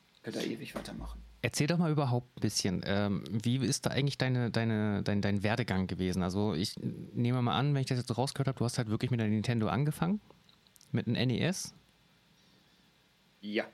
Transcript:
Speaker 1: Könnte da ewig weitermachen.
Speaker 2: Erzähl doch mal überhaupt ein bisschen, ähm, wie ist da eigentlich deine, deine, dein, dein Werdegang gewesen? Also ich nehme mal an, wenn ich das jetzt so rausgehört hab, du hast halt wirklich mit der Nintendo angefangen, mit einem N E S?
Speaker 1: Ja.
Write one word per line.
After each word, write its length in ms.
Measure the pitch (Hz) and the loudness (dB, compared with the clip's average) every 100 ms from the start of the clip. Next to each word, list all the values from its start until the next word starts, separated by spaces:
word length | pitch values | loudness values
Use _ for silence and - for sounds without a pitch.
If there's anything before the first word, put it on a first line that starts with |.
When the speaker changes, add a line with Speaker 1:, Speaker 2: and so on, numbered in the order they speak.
| _ _ | _ _
Speaker 1:
Könnte 160 | - 107 | -10 -6
da 60 | |
ewig 320 | - - 127 - | -4 -6 -8 -12
weitermachen. 440 | - - - - - - | -10 -10 -10 -12 -16 -4
Speaker 2:
Erzähl 240 | 120 - 151 | -4 0 0
doch 120 | 170 | 2
mal 120 | 170 | 2
überhaupt 460 | 151 139 120 - - | 2 2 2 -2 -2
ein 60 | |
bisschen, 400 | 110 - 104 90 | -2 0 0 0
ähm, 400 | - 98 104 95 - | 0 2 2 0 -2
wie 280 | 110 117 127 | -2 0 0
ist 300 | 113 147 - | 0 0 -2
da 40 | |
eigentlich 280 | - 143 - | 0 -2 0
deine, 340 | 131 127 120 | 0 2 2
deine, 500 | 117 113 107 107 101 | 2 2 2 2 2
dein, 200 | 92 104 | 2 2
dein 200 | 101 101 | 2 2
Werdegang 460 | 104 117 110 95 92 | 2 0 2 0 0
gewesen? 340 | 90 92 90 | 0 0 0
Also 320 | 92 95 107 | 0 0 0
ich 220 | 82 95 - | 0 -2 -4
nehme 640 | - - - - 120 127 | -8 -8 -8 -2 0 2
mal 160 | 120 98 | 2 2
an, 160 | 139 | 2
wenn 60 | 139 | 0
ich 80 | 131 | 0
das 100 | 123 | -2
jetzt 100 | - | -2
so 60 | |
rausgehört 320 | 117 135 - 135 | -2 -2 0 -2
hab, 100 | 127 | 0
du 80 | |
hast 140 | 117 - | -2 0
halt 100 | 113 | -2
wirklich 220 | 113 120 | 0 0
mit 80 | 120 | 0
der 80 | 107 | 2
Nintendo 400 | 107 101 117 107 | 2 2 2 2
angefangen, 540 | 110 147 - 165 208 - - _ _ _ - - | 2 0 0 0 0 -4 -20 _ _ _ -20 -4
mit 160 | 117 - | -2 0
einem 80 | - | 2
N 140 | 123 | 2
E 100 | 117 | 2
S? 340 | 139 196 - - - _ _ _ _ _ _ _ _ _ _ _ _ _ _ _ | 0 0 -8 -14 -20 _ _ _ _ _ _ _ _ _ _ _ _ _ _ _
Speaker 1:
Ja. 220 | 104 104 - | -4 -2 -4